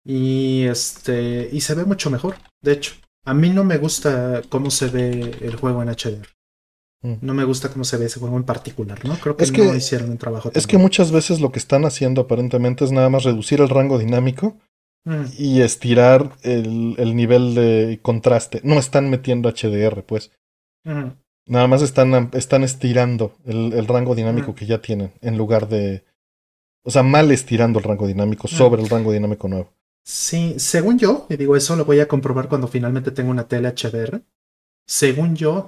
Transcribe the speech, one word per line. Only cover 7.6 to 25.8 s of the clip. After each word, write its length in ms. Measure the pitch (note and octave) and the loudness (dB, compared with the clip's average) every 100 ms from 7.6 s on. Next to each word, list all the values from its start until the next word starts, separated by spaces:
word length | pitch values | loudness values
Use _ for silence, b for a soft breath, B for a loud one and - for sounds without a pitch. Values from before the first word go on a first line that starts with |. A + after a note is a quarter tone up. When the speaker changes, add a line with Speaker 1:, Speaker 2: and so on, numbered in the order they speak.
| C#3 | -4
Speaker 1:
cómo 120 | C3+ | -8
se 140 | B2 A#2+ | -6 -4
ve 80 | A#2 | -4
ese 140 | A#2+ | -6
juego 160 | A#2+ B2 | -6 -4
en 60 | |
particular, 600 | B2+ A#2+ - - G#2 G2+ B2+ | -4 -6 -8 -10 -10 -8 -8
¿no? 100 | E3+ | -6
Creo 180 | D3+ D3 | -4 0
que 60 | |
Speaker 2:
Es 80 | D3+ | 0
que, 120 | C3 | 4
Speaker 1:
no 120 | G3 B2+ | 4 4
hicieron 340 | B2 B2 A#2+ | -2 -4 -4
un 80 | A#2 | -6
trabajo 320 | A#2 A2 A#2+ | -8 -8 -4
Speaker 2:
es 40 | |
Speaker 1:
tan 100 | - | -2
Speaker 2:
que 140 | - F#3+ | 2 4
Speaker 1:
bueno. 80 | F#3 | 6
Speaker 2:
muchas 260 | - E3+ | 4 2
veces 280 | D#3+ - E3 | 2 0 0
lo 120 | C#3 | -2
que 80 | B2+ | -4
están 260 | - C#3 D3+ | 0 0 0
haciendo 360 | - C3 C3 | 0 0 0
aparentemente 640 | B2 A#2+ B2 B2 B2 B2+ | 0 -2 0 0 0 0
es 80 | C3+ | 0
nada 180 | C3+ C3 | 4 4
más 140 | C3+ | 4
reducir 380 | B2+ A2+ - C#3+ | 2 0 0 2
el 80 | C#3 | 4
rango 300 | C3+ C3+ C3 | 4 2 0
dinámico 580 | A2 A#2+ B2+ B2+ G#3 G#3+ _ _ _ _ | 0 0 0 -2 -4 -6 _ _ _ _
Speaker 1:
Mm. 200 | E3 D#3 C3 C3 | -8 -6 -6 -6
Speaker 2:
y 260 | C#3+ C3 | 0 4
estirar 760 | A#2 - A#2+ A#2+ B2 C3 C#3+ - | 2 0 2 6 6 6 4 -4
el, 500 | B2 B2 A2 A2+ A2+ A#2 | -4 -2 -2 -4 -4 -2
el 160 | A#2 A#2 | 0 0
nivel 400 | A#2 B2 B2 A#2+ | 4 4 4 2
de 440 | A#2 A2+ A2+ A2+ | 4 4 0 -2
contraste. 580 | - A2+ B2 A#2 - A#2 | -2 0 2 2 0 -6
No 140 | C#3+ D3+ | 0 0
están 320 | B2+ C#3+ C#3 | 2 0 0
metiendo 400 | C3 C3 A#2+ A#2 | -2 -2 0 0
H 180 | - A2 | -2 -2
D 160 | G#2 | 0
R, 200 | G#2+ G#2 | 0 -2
pues. 280 | - G#2+ - _ _ _ _ _ | -6 -8 -8 _ _ _ _ _
Speaker 1:
Mm. 300 | D#3+ D3 C3 - _ _ - | -10 -8 -8 -12 _ _ -2
Speaker 2:
Nada 180 | B2 B2 | 2 4
más 160 | C3 | 4
están 320 | C#3+ C3+ C3 | 2 2 4
am-, 160 | B2+ A#2+ | 4 2
están 300 | C3 - C3+ | -2 0 2
estirando 720 | C3 C3 B2 B2 B2 A#2+ G#2+ - B2 | 0 -2 0 2 2 0 -4 -6 -6
el, 280 | A2+ A2+ | -4 -2
el 140 | A2+ A2 | -2 0
rango 260 | B2 B2 | 0 0
dinámico 380 | A#2 A2+ A#2 - | 0 0 -2 -4
Speaker 1:
Mm. 40 | - | -6
Speaker 2:
que 120 | G#2 | -4
ya 120 | A2+ | -4
tienen, 320 | - G#2+ F#2+ - | -4 -6 -6 -8
en 180 | A#2+ A2 | -4 -2
lugar 280 | G#2+ A2 G#2+ | 0 0 0
de, 360 | G#2+ | -2